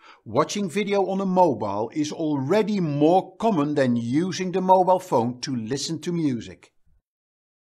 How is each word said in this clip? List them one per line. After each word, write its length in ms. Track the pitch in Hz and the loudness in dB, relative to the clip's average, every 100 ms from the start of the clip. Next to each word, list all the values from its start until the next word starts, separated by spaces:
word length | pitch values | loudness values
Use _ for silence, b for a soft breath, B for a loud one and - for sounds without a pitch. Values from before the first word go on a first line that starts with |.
| b b - | b b -4
Watching 440 | 110 160 208 196 | -2 -2 -2 -4
video 360 | 170 202 196 185 | -4 -2 0 0
on 120 | 190 | -2
a 40 | 190 | 0
mobile 640 | 185 175 120 107 101 117 | 4 4 2 -2 -4 -4
is 180 | 156 147 | -4 -4
already 680 | 190 156 147 131 208 214 208 | -4 -2 -2 0 0 2 0
more 560 | 165 143 151 185 185 - | -2 2 4 4 2 -4
common 380 | 220 175 143 147 | 0 0 0 2
than 200 | 131 120 | 2 2
using 560 | 117 139 185 156 185 | 0 0 -2 -2 -4
the 100 | 180 | -2
mobile 380 | 185 190 180 185 | 4 4 6 2
phone 400 | - 135 117 123 | 2 0 0 -4
to 140 | - 123 | -6 -6
listen 460 | 110 135 - 156 | -4 -4 -4 -6
to 100 | 175 | -4
music. 600 | 170 151 117 92 85 - _ _ _ _ _ _ _ _ _ _ _ | -2 -2 -4 -8 -18 -20 _ _ _ _ _ _ _ _ _ _ _